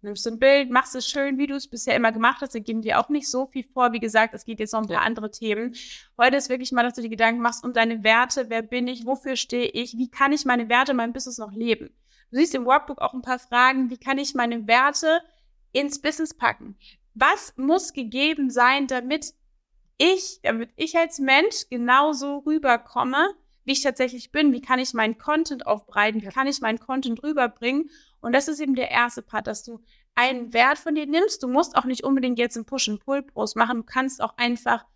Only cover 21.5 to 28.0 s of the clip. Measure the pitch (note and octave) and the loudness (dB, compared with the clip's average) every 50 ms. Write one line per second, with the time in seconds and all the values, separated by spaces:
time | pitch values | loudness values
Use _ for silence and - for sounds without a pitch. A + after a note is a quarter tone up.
21.5 | - - - _ B3+ B3 A#3+ B3 B3 C4+ D4 D#4 D4+ B3+ C4+ C#4+ C#4+ C#4+ C#4+ D4 | 0 -4 -8 _ -6 -4 2 4 4 6 6 4 2 -2 -4 -6 -6 -4 -2 -2
22.5 | D4+ D#4 C#4+ C4+ A#3+ A#3 B3 - - B3 B3 B3 C4 C#4 E4 G4 G4 _ _ _ | -2 0 4 2 2 2 0 -6 -2 -2 -2 0 2 2 2 0 0 _ _ _
23.5 | _ _ _ - C4+ C4+ - C#4+ B3+ - B3+ B3 A#3+ B3 - - - D4 D#4 D4 | _ _ _ -4 -2 0 0 -2 0 0 -2 -2 -2 -10 -16 -6 0 2 4 4
24.5 | B3+ A#3+ - - C4 B3+ C4 B3+ - A#3 A3 A3 A3 A3 - - D4+ D#4+ E4 - | 4 2 0 0 0 0 0 -4 0 0 0 0 0 _ -2 0 0 0 0 -2
25.5 | C#4+ A#3+ - - G#3 G#3 _ _ - G#3 G#3 G#3+ A3 A3 G3+ G3 - B3+ C4+ C#4 | -4 -8 -2 -2 -2 -2 _ _ 0 0 0 2 0 -2 -6 -4 -2 -2 -2 -2
26.5 | C#4 C#4 C4 A3 A3 A3+ _ - C4 C4+ C4 B3+ A3+ A3+ - D4 D4+ D4 B3 A#3+ | -2 -2 -2 -2 -4 -4 _ -6 -6 -4 -4 -4 -6 -4 -4 -4 0 0 0 0
27.5 | - _ A#3 A#3+ C4 C#4+ D#4+ C#4+ - - | -2 _ -4 -2 0 0 -2 -4 -10 -20